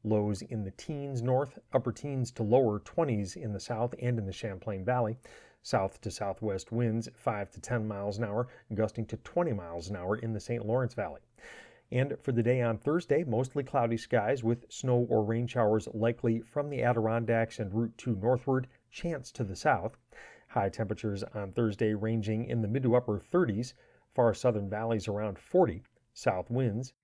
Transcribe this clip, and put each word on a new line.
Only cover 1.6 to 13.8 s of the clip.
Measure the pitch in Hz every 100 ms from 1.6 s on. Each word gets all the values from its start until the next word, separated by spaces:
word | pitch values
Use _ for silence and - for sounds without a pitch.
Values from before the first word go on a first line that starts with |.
| _
upper | 131 123
teens | 110 143 135 123
to | -
lower | 107 127 123 104
twenties | - - 156 107 98 -
in | 123
the | 101
south | - 113 120 -
and | 123 120
in | 95
the |
Champlain | 90 110 95 - 98
Valley, | 92 123 113 113 - - - _
south | - 120 95 -
to | 107
southwest | - 101 95 107 95 -
winds | 113 120 110 117 -
five | - 104 98
to | -
ten | - 123 110
miles | 101 101 101
an | 113
hour, | 104 127 - _
gusting | 107 110 - 107
to | -
twenty | - - 175
miles | 104 85 85 82
an | 98
hour | 90 110
in | 113
the | 107
Saint | - 117 107
Lawrence | 120 123 -
Valley. | 92 71 _ _ - - - - _
And | 123 139 147
for | -
the | 117
day | 113 127
on | 120 110
Thursday, | - 165 - 143
mostly | 165 110 131 143
cloudy | 131 139